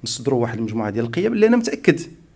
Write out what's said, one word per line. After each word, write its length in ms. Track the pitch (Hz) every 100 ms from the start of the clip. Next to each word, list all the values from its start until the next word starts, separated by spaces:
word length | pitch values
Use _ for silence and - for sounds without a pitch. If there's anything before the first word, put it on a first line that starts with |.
نصدروا 380 | - - 123 127
واحد 160 | 117 110
المجموعة 320 | 113 110 107
ديال 160 | 104 117
القيم 280 | 160 202
اللي 140 | 226 220
أنا 100 | 247
متأكد 440 | 226 - - - - - _